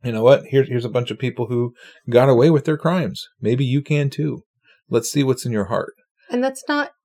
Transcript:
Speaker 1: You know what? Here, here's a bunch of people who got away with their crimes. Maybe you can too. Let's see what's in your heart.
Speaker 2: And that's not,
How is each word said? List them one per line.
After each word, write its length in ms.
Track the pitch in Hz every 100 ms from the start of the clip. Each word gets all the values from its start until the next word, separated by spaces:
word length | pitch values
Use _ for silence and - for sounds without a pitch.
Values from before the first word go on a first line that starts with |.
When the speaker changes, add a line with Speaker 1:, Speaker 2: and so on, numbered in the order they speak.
Speaker 1:
You 80 | 123
know 100 | 113
what? 220 | 117 135 -
Here, 160 | 135
here's 220 | 131 123
a 60 | 120
bunch 200 | 123 120
of 80 | 107
people 280 | 127 120 113
who 280 | 120 120 _ - _ -
got 200 | 120 131
away 220 | 120 147
with 140 | 151
their 120 | 135 151
crimes. 500 | 160 180 120 - - _
Maybe 240 | 107 127
you 180 | 131 135
can 280 | 143 147 139
too. 340 | - 151 - _ _ _ _ _
Let's 220 | 117 -
see 140 | 147
what's 200 | 135 127 123
in 60 |
your 120 | 110
heart. 300 | 92 98 - _ _ _ _
Speaker 2:
And 140 | 240
that's 180 | 262 262 -
not, 240 | 294 294 _